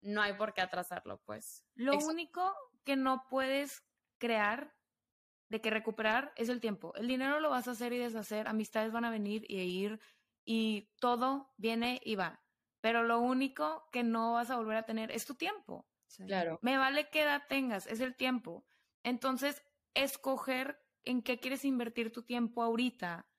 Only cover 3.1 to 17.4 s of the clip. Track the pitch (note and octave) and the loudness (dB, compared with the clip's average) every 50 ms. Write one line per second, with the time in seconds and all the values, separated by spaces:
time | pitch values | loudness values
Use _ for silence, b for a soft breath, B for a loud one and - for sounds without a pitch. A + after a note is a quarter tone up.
3.1 | C4 C4 C4 - - C4+ C4 C4 C4+ C#4 C#4+ C#4 - - _ _ _ _ _ _ | 2 0 -2 -2 -2 0 2 2 2 0 0 -2 -6 -14 _ _ _ _ _ _
4.1 | _ _ - A#3+ A#3 A3 G#3 G#3 G#3+ B3+ C#4+ D4 _ _ _ _ _ _ _ _ | _ _ 0 2 2 4 4 2 2 0 -6 -10 _ _ _ _ _ _ _ _
5.1 | _ _ _ _ _ _ _ _ G#3+ A3 A3 A3 A3 A3 G#3+ A3+ G#3 - A3 A3 | _ _ _ _ _ _ _ _ -6 -2 0 0 0 0 0 -2 -4 0 2 4
6.1 | A3 A#3+ C4+ D4 - - A#3 A3+ B3 A#3+ A3 A3+ G#3 - - E3 - - A3+ A#3+ | 4 2 2 -2 -4 -4 -2 -2 -2 0 0 -2 -2 -2 -6 -10 -8 -4 -2 0
7.1 | B3+ B3+ C4 C4+ C#4+ D4+ D#4 D4+ C#4 B3+ A#3 B3 B3 G#3 A#3 A#3+ A#3+ B3 A#3+ A#3+ | 0 2 2 2 2 2 2 2 2 2 0 -2 -4 -4 -2 -2 -2 -2 -2 -2
8.1 | A3 A3+ G#3 - G#3+ G#3+ G#3+ A3 A3 A3 G#3+ - - A3 G#3+ A3 A3 A#3 A#3 A#3 | -4 -4 -6 -4 -4 -4 -2 0 0 0 -2 0 0 0 0 0 0 -2 -2 -2
9.1 | A3+ G#3+ G#3 G3+ G#3 A3 A3 - - F#3+ F#3 F3+ F3+ F#3 G3 G#3 G#3+ A3+ b b | -2 -2 -2 -2 -2 -4 -4 -4 -4 -2 -2 0 0 0 0 -2 -2 -6 b b
10.1 | b b b b b _ _ - A3+ A3+ A3+ A3 G#3+ G#3 - _ _ _ - B3 | b b b b b _ _ 0 2 2 4 2 2 0 -4 _ _ _ 2 2
11.1 | A#3+ A#3+ B3 C4 C4+ C#4 C4+ - _ - G3+ A3+ A3+ A3+ A#3 A#3+ B3 B3+ - - | 2 4 2 0 0 0 -4 -10 _ -2 -2 0 0 2 0 0 -2 -2 -2 -4
12.1 | A3 G3 F#3 E3 - - _ _ _ _ _ _ _ _ - A3 A#3 A#3 A#3 A#3 | -2 0 0 -2 -4 -10 _ _ _ _ _ _ _ _ 0 2 4 4 4 4
13.1 | A#3 A#3 A#3+ B3 C4 C4 C4+ C4+ C4+ - D4 D4+ D#4+ D#4 - _ - B3 A#3+ A#3 | 4 4 4 4 4 2 2 0 0 0 -2 -2 -2 -4 -8 _ -2 0 2 2
14.1 | A3+ A3+ A3+ A3+ A#3 A#3 A#3+ A#3 C4 A#3+ A3+ A3 G#3+ A3 A3+ A3+ A3+ A3 A3 A3 | 2 2 2 2 2 2 2 0 0 -2 0 0 0 -2 0 -2 -4 -4 -4 -4
15.1 | - A3+ - - C4+ - - F4+ G#4+ G#4 - - - - - _ _ _ _ _ | -4 -6 -6 -6 -6 -4 -2 -2 -2 -4 -8 -12 -12 -12 -12 _ _ _ _ _
16.1 | - - F#3+ F#3+ G3 F#3+ F3 E3 D#3+ E3 - B3 C4+ C4+ C4+ C4+ C#4 C#4+ D4+ D4 | -20 -16 -6 -2 0 0 2 0 -2 -2 0 2 2 4 4 2 2 0 -2 0
17.1 | - D#4 D4+ D4 C#4+ C#4+ | 0 2 2 4 2 0